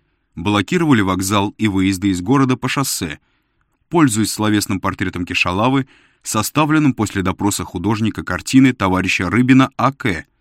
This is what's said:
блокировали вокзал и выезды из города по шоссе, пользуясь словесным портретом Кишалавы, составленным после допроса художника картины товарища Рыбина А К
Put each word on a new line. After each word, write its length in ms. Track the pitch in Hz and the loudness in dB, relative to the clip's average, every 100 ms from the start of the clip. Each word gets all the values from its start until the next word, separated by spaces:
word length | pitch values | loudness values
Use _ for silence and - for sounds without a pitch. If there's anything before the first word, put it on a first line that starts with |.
| _ _ _ | _ _ _
блокировали 680 | - 87 104 98 175 165 123 | -6 0 0 0 0 2 2
вокзал 480 | 95 92 95 104 98 - | 2 -2 0 0 -2 -2
и 100 | 110 | -2
выезды 400 | 95 95 95 98 | 0 0 0 -2
из 140 | 90 | -2
города 340 | 90 135 131 127 | 0 2 2 0
по 120 | 131 | -4
шоссе, 520 | - 135 - 82 73 _ _ _ _ _ _ _ | -4 -4 -6 -8 -10 _ _ _ _ _ _ _
пользуясь 420 | 170 147 107 104 | 2 4 2 -2
словесным 480 | - 107 104 - 98 | -2 0 0 0 -4
портретом 460 | 98 92 92 90 90 | -4 -4 -6 -4 -6
Кишалавы, 600 | 87 92 92 117 135 131 _ _ _ | -4 -4 -2 0 0 -2 _ _ _
составленным 680 | - - 131 - 151 156 151 | -6 -4 -2 -2 0 2 2
после 300 | 120 107 98 | 0 -2 -2
допроса 420 | 92 87 101 - | -4 -2 -2 -2
художника 580 | 101 92 90 110 110 92 | -6 -4 -2 0 -2 -4
картины 520 | 82 90 - 131 131 | -6 -8 2 4 6
товарища 560 | 123 98 92 92 - 92 | 4 0 0 0 -2 0
Рыбина 400 | 104 127 131 131 - | 2 4 4 4 0
А 160 | 120 | -4
К 340 | 139 117 80 - _ | -2 -4 -6 -8 _